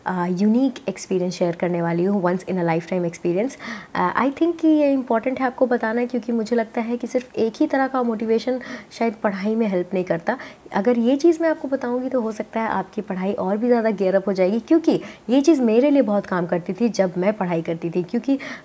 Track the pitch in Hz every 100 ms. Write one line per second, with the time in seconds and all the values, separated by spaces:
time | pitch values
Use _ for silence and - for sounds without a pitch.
0 | - 185 175 180 208 233 269 240 - 190
1 | - 190 180 175 180 170 175 175 170 170
2 | 185 202 175 180 - 180 170 165 170 185
3 | 175 170 180 175 254 - 233 220 - -
4 | 185 - 247 277 330 330 320 302 285 269
5 | 254 226 240 254 262 247 254 240 220 240
6 | 247 247 240 233 214 233 220 - 226 240
7 | 240 254 254 - 226 220 302 285 262 262
8 | 240 220 220 226 240 254 - - - -
9 | 233 214 220 196 202 226 226 185 180 190
10 | 180 165 - 247 - - - - 202 240
11 | 233 277 339 320 330 311 277 269 247 247
12 | 262 262 220 214 214 226 226 190 185 -
13 | 196 185 190 - 185 208 240 240 220 190
14 | 190 190 190 185 185 226 - 330 320 185
15 | - - - 254 285 302 240 220 285 277
16 | 214 202 196 185 170 180 170 190 233 -
17 | 190 175 185 214 180 170 165 165 170 170
18 | 175 233 233 277 - -